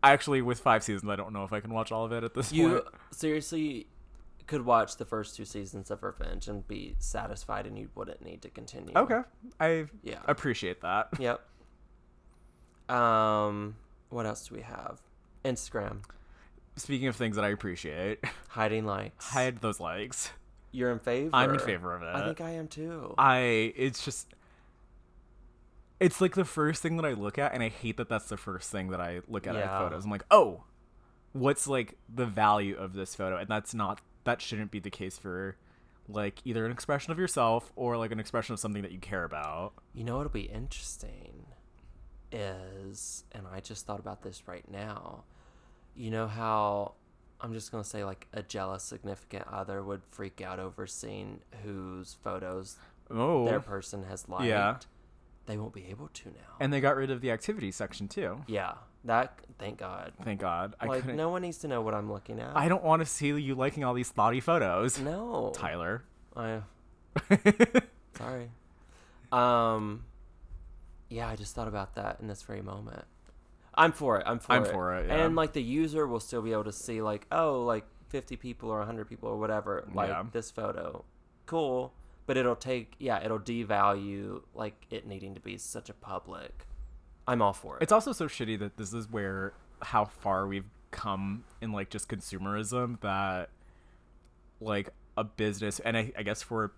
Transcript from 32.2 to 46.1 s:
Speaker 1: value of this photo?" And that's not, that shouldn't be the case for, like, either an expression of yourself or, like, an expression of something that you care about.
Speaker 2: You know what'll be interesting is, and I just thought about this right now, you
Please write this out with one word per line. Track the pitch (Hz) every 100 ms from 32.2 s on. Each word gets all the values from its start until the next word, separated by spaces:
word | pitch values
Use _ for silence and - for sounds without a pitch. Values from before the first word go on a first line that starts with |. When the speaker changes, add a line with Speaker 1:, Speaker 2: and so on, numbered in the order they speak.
| 123
Speaker 1:
value | 101 107 104 101 98
of | 95
this | 95 95
photo?" | - 95 92
And | 98
that's | 107 -
not, | 113 101 104 - -
that | - 120
shouldn't | - 107 104
be | 107
the | 98
case | - 95 -
for, | 101 90 95 92 - _ - - -
like, | 104 101 -
either | - 117 113
an |
expression | 120 - 139 -
of | 165
yourself | 185 - 117 117 -
or, | - 123 117
like, | 113
an | 110
expression | 107 120 -
of | 110
something | 107 104
that | 98
you | 92
care | - 98
about. | 85 76 76 78 98 - _
Speaker 2:
You | -
know | 117 123
what'll | 147
be | 120
interesting | 98 110 135 - - - - - - - 160 - - - - - - - -
is, | 117 101 92 92 98 98 101 - - -
and | 117 92
I | 95
just | - 107 -
thought | 101
about | 101 98
this | 98 92 -
right | 90 -
now, | 98 107 101 85 - - - - - - - -
you | - 113